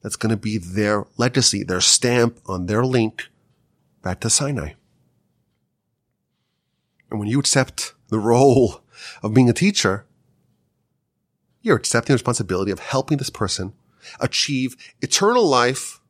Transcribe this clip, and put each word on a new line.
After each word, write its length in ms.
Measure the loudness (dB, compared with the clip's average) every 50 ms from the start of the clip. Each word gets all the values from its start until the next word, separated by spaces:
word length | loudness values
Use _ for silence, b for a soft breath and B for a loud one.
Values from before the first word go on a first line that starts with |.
That's 140 | -10 -12 -8
gonna 220 | -4 -2 -2 -2
be 200 | -2 -4 -6 -6
their 480 | -6 -8 -6 -4 -2 0 0 0 -2 -4 _ _
legacy, 460 | -2 -2 0 0 2 0 0 0 -2 -4
their 180 | -4 -2 0
stamp 580 | 2 2 2 2 2 0 2 2 2 0 0 -8 _
on 220 | -8 -8 -6 -4
their 180 | -2 -2 -2 0
link 420 | 0 0 0 0 0 -4 -10 -18 -18 _ _ _ _ _ _ _ _ _ _ _ _ _ _
back 200 | _ -8 -8 -4
to 80 | -2 -2
Sinai. 420 | -2 -2 -2 -4 -6 -6 -8 -10 -14 _ _ _ _ _ _ _ _ _ _ _ _ _ _ _ _ _ _ _ _ _ _ _ _ _ _ _ _ _ _ _ _ _ _ _ _ _ _ _ _ _ _ _ _ _ _ _
And 80 | -8 -6
when 80 | -4
you 120 | -2 -4 -2
accept 540 | -2 2 2 2 0 0 -4 -12 -12 -12 _ _ _ _
the 100 | -4 -2
role 600 | 2 2 4 6 6 6 8 6 4 2 0 -8 _ B B B B B B B
of 120 | B 2 4
being 160 | 4 6 4
a 40 | 4
teacher, 520 | 4 2 0 2 2 0 0 -2 -2 -8 _ _ _ _ _ _ _ _ _ _ _ _ _ _ _ _ _ _ _ _ _ _ _ _ _ _ _ _ _ _ _
you're 160 | _ 0 0
accepting 360 | 2 0 0 -2 -2 2 2 0
the 40 |
responsibility 540 | 2 2 -2 -2 -4 -4 -4 -2 -2 -2 -2
of 80 | -4 -6
helping 380 | -6 -4 -4 -4 -2 -2 -4
this 120 | -4 -4 -8
person 440 | -6 -6 -4 -4 -4 -6 -8 -10 -12 _ _ B B B B B B B
achieve 560 | -6 -4 -2 -4 -4 -2 -2 -4 -4 -6 -8 B B B B _
eternal 460 | -6 -4 -2 0 2 2 4 4 4
life 520 | 4 4 4 4 2 0 -4 -8 -12 -16 _ _